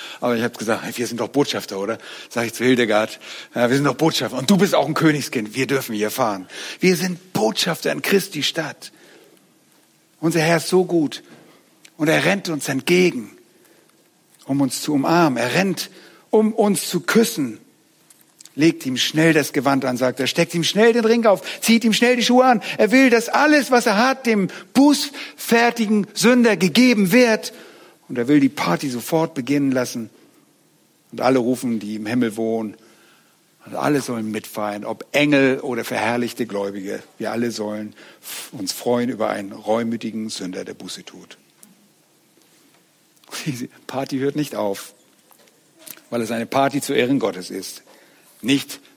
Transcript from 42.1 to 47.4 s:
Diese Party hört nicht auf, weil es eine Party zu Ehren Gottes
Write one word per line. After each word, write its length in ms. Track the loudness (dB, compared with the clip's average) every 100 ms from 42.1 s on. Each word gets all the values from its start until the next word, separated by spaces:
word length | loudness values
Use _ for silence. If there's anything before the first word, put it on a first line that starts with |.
| _ _ _ _ _ _ _ _ _ _ _ -16 -10 -8
Diese 200 | -8 -10 -14 -10
Party 300 | -8 -6 -2
hört 180 | -2 -2
nicht 180 | -6
auf, 400 | -4 -4 -4 -10 _ _ _ _ _ _ _ _ _ -20 -20 _
weil 120 | -6
es 80 | -4
eine 160 | -6 -2
Party 340 | 0 0 0
zu 120 | -2
Ehren 260 | 0 2 2
Gottes 320 | 0 -4